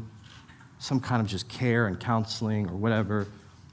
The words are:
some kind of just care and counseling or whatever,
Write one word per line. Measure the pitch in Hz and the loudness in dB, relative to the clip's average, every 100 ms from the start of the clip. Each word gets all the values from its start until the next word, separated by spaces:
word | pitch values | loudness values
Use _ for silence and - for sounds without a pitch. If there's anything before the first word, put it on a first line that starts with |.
| 110 - - - - - - - | -6 -14 -20 -20 -20 -20 -20 -14
some | - 135 | -2 -2
kind | - 123 | 2 0
of | 104 | 2
just | 90 - | -2 -6
care | - 127 117 110 | -2 2 4 4
and | 90 | 0
counseling | 123 113 107 - 110 107 98 | 0 0 0 -2 -2 0 0
or | 90 | 0
whatever, | 110 110 101 107 101 - - - - | 2 2 2 0 -2 -8 -20 -20 -12